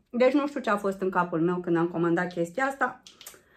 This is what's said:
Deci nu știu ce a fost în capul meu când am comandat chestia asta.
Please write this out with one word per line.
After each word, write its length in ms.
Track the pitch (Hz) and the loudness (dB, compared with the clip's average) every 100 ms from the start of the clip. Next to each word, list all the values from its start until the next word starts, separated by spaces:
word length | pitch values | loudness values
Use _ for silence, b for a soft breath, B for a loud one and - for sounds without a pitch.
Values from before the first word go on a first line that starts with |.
| _ | _
Deci 240 | 240 254 | 2 4
nu 140 | 285 285 | 4 0
știu 120 | 285 | -2
ce 100 | 233 | -2
a 80 | 202 | 0
fost 240 | 202 190 | -2 -2
în 80 | 185 | -2
capul 320 | 190 175 165 | 0 0 2
meu 140 | 170 180 | 0 0
când 220 | 180 170 | 0 0
am 100 | 170 | 0
comandat 460 | 170 170 170 180 | 0 0 0 -2
chestia 320 | 175 170 - 269 | -4 -4 -2 -4
asta. 360 | 269 254 - - B B B B | -2 -4 -6 -18 B B B B